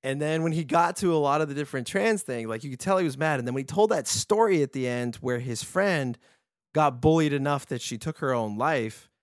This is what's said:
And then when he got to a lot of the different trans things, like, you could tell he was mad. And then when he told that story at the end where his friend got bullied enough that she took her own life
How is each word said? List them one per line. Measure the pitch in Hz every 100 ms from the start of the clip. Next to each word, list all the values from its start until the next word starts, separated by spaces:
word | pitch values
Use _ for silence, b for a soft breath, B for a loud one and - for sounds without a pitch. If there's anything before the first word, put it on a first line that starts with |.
And | 131 139
then | 151 160
when | 165
he | 160
got | 147 160 170 185
to | 185
a | 160
lot | 143 147
of | 156
the | 139
different | 147 135 120
trans | 196 214 214
things, | - 123 113
like, | 110
you | 143
could | 127
tell | - 190
he | 170
was | 131
mad. | 156 143
And | 123
then |
when | 131
he | 135
told | 160 214
that | 170 127
story | - - 208 226 180
at | 139
the | 135 123
end | 123 120 117
where | 127 123
his | 123 113
friend | - - 196 165 131 120 b b b _ _
got | 156 147 123
bullied | 151 160 156
enough | 143 139 143 -
that | 123
she | - 117
took | 160 156
her | 139
own | 123 110 104
life | 139 151 113 - - _